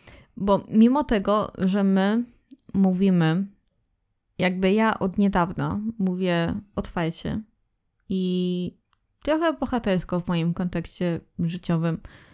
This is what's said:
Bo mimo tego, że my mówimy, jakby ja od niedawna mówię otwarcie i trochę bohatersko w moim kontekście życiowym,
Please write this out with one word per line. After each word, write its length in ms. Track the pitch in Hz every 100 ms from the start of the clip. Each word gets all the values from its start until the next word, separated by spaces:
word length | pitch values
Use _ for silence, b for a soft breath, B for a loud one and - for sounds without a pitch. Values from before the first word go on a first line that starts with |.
| B B B -
Bo 300 | 202 196 -
mimo 360 | 220 233 277
tego, 480 | 294 214 196 214 - -
że 260 | 185 202
my 400 | 196 190 196 226 240 _ _ - _
mówimy, 720 | 196 190 180 196 180 160 170 196 _ - _ _ _ _ _ _ -
jakby 340 | 180 185 190
ja 260 | 214 220 -
od 200 | 196 180
niedawna 640 | 202 196 175 156 143 202 220 226
mówię 560 | 185 180 185 170 170 208 -
otwarcie 680 | - 196 190 165 - - 214 - _ _ _ _ _ -
i 640 | 190 180 180 180 180 180 - _ _ _ _
trochę 300 | - 311 330
bohatersko 680 | 294 269 247 208 185 - 180
w 60 | 175
moim 260 | 170 170
kontekście 680 | 170 180 170 165 - 180 165 _ -
życiowym, 640 | 170 180 - 165 165 160 B B B